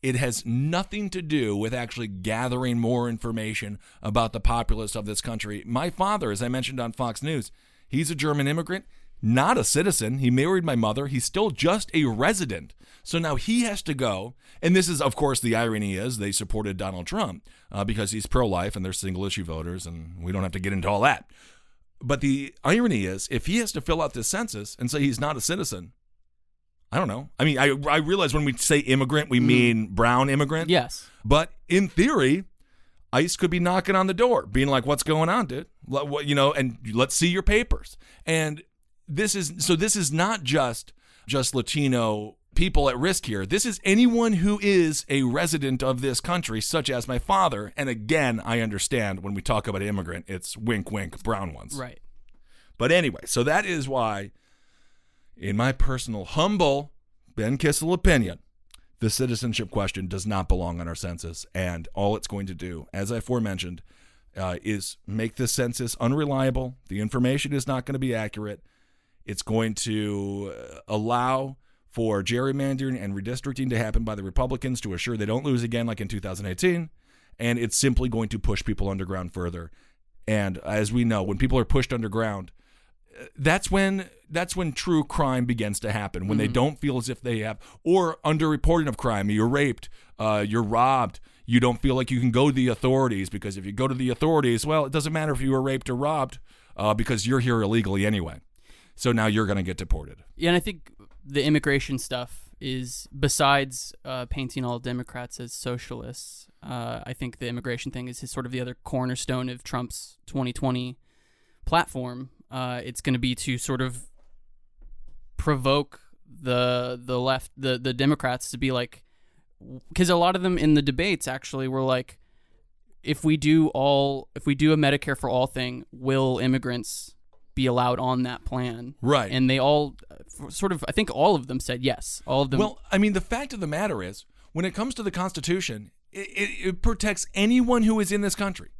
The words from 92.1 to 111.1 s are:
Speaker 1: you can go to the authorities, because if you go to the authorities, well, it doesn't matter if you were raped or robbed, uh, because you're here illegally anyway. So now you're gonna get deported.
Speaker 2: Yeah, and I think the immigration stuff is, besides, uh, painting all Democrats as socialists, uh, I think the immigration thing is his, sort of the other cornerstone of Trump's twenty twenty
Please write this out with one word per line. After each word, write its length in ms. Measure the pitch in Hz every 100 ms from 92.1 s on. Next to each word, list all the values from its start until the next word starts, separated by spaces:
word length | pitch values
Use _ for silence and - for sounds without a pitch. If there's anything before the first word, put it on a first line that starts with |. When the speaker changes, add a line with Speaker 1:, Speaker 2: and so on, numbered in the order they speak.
Speaker 1:
you 80 | 127
can 100 | 123
go 200 | 117 147
to 40 |
the 140 | 135 127
authorities, 640 | 113 127 131 127 101 98
because 280 | 101 104 98
if 80 | 95
you 60 |
go 160 | 104 131
to 80 | 127
the 140 | 127
authorities, 580 | 120 156 160 131 117 147
well, 180 | 156 143
it 60 |
doesn't 220 | 151 147
matter 180 | 156 156
if 100 | 131
you 100 | 135
were 100 | 131
raped 260 | 135 131 -
or 60 | 123
robbed, 420 | 143 156 127 - - - _ -
uh, 180 | 107
because 320 | 107 113 117 104
you're 140 | 131
here 200 | 123 117
illegally 420 | 101 113 101 98 104
anyway. 340 | 107 80 80 - _ _ - _ -
So 160 | 127
now 140 | 113 110
you're 220 | 107 104
gonna 160 | 101
get 140 | 90 87
deported. 460 | 92 80 71 65 - -
Speaker 2:
Yeah, 140 | 165
and 80 | 175
I 20 |
think 320 | 190 175 - - 101 - 135
the 140 | 139
immigration 560 | 139 151 143 139 - 135
stuff 500 | - 127 123 - - -
is, 480 | 135 131 123 - - 139
besides, 760 | 139 - 143 139 135 127 - - -
uh, 200 | 131 123
painting 380 | 139 127 - 123
all 140 | 120
Democrats 600 | 123 123 123 123 123 -
as 140 | 120
socialists, 920 | - 127 123 - 120 120 127 - - - _
uh, 380 | - 123 117 117 -
I 80 |
think 240 | 127 127 -
the 80 | 120
immigration 440 | 120 127 117 -
thing 160 | 127 123
is 140 | 123
his, 100 | 131
sort 140 | - 123
of 60 |
the 100 | 127
other 140 | 123 123
cornerstone 640 | - 135 127 123 - 127 127
of 140 | 123
Trump's 540 | - 123 123 - - _ -
twenty 260 | 139 127
twenty 440 | 120 135 127 123 123 _